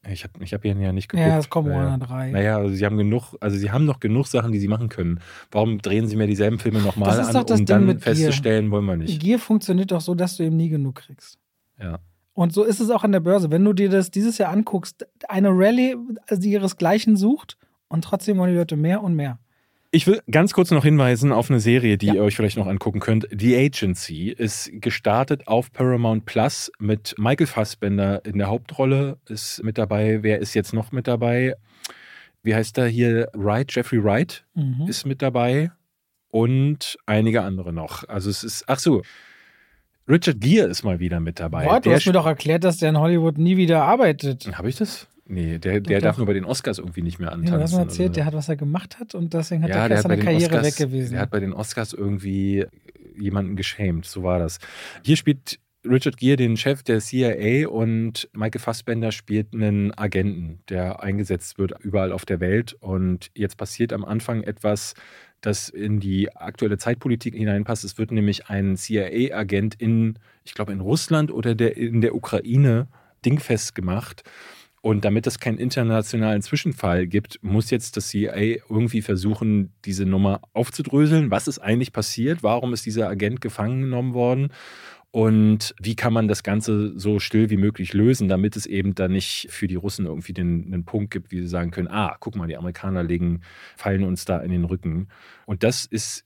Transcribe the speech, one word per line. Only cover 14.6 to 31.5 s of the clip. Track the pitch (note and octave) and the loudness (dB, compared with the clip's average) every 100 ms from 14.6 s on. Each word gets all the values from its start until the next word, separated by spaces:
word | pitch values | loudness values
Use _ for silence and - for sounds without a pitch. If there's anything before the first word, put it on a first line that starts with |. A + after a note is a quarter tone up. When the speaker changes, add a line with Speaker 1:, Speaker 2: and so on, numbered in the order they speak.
| G#3+ F#3+ - _ - _ - | 0 -4 -6 _ -20 _ -6
Speaker 2:
eine | F#3+ G3 | 2 4
Rallye, | F#3 G3 B3 B3+ B3 A#3+ A3 - | 6 6 6 2 0 -8 -12 -4
also | G3+ | 0
die | G3+ | 2
ihresgleichen | G3+ G3 - E3 G#3+ A3 G#3 | 2 0 0 2 4 4 4
sucht | G3+ D4 - - _ _ _ | 4 2 -4 -20 _ _ _
und | E3 - | -6 -2
trotzdem | F#3+ - F#3+ | -4 0 2
wollen | F3+ | 2
die | F3 | 2
Leute | E3 D3+ | 0 0
mehr | D#3 G3+ | 0 0
und | G3+ D#3+ | 0 -2
mehr. | C#3 B2 _ _ _ _ _ | -2 -8 _ _ _ _ _
Speaker 1:
Ich | E3 F3+ | 4 4
will | G#3+ - | 2 4
ganz | D3+ G3 | 4 4
kurz | - F3+ | 4 4
noch | D#3 | 6
hinweisen | D3 D3+ B2+ A#2 C#3 | 6 6 6 4 4
auf | A#2 A#2 | 2 4
eine | B2+ | 2
Serie, | G#2+ B2 A#2+ G2+ | 6 4 4 4
die | G#2 | 2
Speaker 2:
Ja. | G2 | 4
Speaker 1:
ihr | |
euch | G#2 G#2 | 2 2
vielleicht | G#2+ A2 | 0 0
noch | G2 | -2
angucken | G2 G#2+ G2 | -2 -2 -2
könnt. | - A2 - | 2 0 0
The | G2+ A2+ B2 | 0 4 6
Agency | C#3 - G2 F2 - D#2 F#2+ | 4 2 -2 -2 -6 -6 -6
ist | - A2 - - | -4 -4 -4 -10
gestartet | A2 A#2 - - A2 C#3 C#3+ - | -4 -4 0 2 2 2 -2 0
auf | A2+ - | 0 0
Paramount | - B2+ B2 A2+ A2 G#2 | -2 2 2 2 0 0
Plus | A2+ B2 - - _ | 0 0 -2 -12 _
mit | G#2 G#2+ - - | -2 -2 -4 -2
Michael | G#2+ D3 D#3 | 0 2 0
Fassbender | - G#2+ - G2+ G2+ G2 G2 - | 0 -4 -2 -2 0 0 -2 -4
in | G2+ | -2
der | G2 | -2
Hauptrolle, | F#2+ - - C3+ C3+ C#3 C3+ _ | -2 -6 -2 2 2 0 -6 _
ist | A2 - - | -10 -10 -6
mit | A2 A2 | -6 -2
dabei. | G#2 G#2 G#2+ A2 | 0 2 2 2
Wer | G#2+ G#2 | 2 0
ist | G#2 A2 | 0 -2
jetzt | G2 | -2
noch | A2+ A2 | -4 -4
mit | C3 B2 | -4 -2
dabei? | A#2+ A#2+ A#2+ C3 | 0 2 2 0